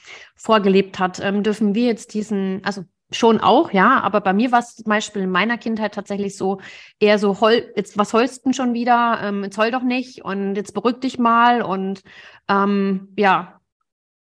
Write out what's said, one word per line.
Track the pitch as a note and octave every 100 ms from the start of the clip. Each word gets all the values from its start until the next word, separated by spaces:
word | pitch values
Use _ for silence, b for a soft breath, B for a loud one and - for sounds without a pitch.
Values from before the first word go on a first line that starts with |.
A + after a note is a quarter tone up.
| B B B
vorgelebt | _ - A3 G3 F#3+ F#3+ -
hat, | F#3 F3+
ähm, | G3 G3+
dürfen | G3+ G#3 G#3
wir | G3+
jetzt | B3 A3+ -
diesen, | G#3+ G3+ G3+ F#3+ F#3+
also | - G3+ E3+ _ _
schon | - A3+ A3
auch, | - A#3+ E4+
ja, | G3 G3+ C4+
aber | G3+ G3+
bei | G3
mir | F#3+ B3
war | A#3+
es | A#3 -
zum | G#3+
Beispiel | G#3+ G#3+ G#3
in | F#3
meiner | F#3 A3 A#3
Kindheit | A#3 A3 G#3+
tatsächlich | G#3 G3 G3+ G3 -
so, | F#3+ G3 B B B -
eher | G#3 G#3
so, | G3+ F#3
"Heul-, | A3 A#3 - -
jetzt, | G3 G3+
was | G#3
heulst | A3 B3+ - C4+
denn |
schon | B3+ B3
wieder? | A#3 A#3+ A#3+ A#3 A3+
Ähm, | G#3 G3+
jetzt | G3 G#3
heul | A3
doch | B3+
nicht | B3 B3+ B3+ -
und | - G3 G3 G3
jetzt | G3+
beruhig | - A#3+ B3+
dich | C4 -
mal" | A#3 A#3 A#3+ A#3+
und, | F3+ F#3+ F#3+ G3 _ B B B -
ähm, | G3 G3+ G3+ G3 F#3+ F#3+ -
ja, | G3 E3+ F3 _ _ _ _ _ _ _